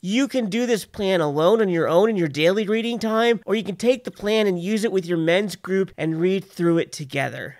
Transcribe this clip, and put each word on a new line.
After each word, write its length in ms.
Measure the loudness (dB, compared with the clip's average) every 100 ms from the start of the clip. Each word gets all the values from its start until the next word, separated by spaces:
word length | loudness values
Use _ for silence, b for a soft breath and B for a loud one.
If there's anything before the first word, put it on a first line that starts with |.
You 280 | 0 0 0
can 200 | 0 -2
do 160 | -2 0
this 200 | -2 -4
plan 340 | -6 0 0
alone 420 | 0 2 4 4
on 80 | 2
your 200 | 2 2
own 200 | 4 4
in 60 | 2
your 140 | -2
daily 360 | 2 2 2 0
reading 340 | -2 -2 -4
time, 420 | -2 0 2 0 0
or 80 |
you 100 | -4
can 120 | -2 -2
take 300 | 0 0 -2
the 60 |
plan 360 | -8 -2 0 0
and 120 | 0
use 260 | -2 -2 0
it 80 |
with 120 | -2 -2
your 120 | -2
men's 400 | 2 2 0 -8
group 340 | -4 -2 -2 -4
and 240 | -4 0
read 240 | 0 0 -4
through 320 | -2 0 2
it 160 | -2
together. 640 | -8 -8 -6 -6 -6 -14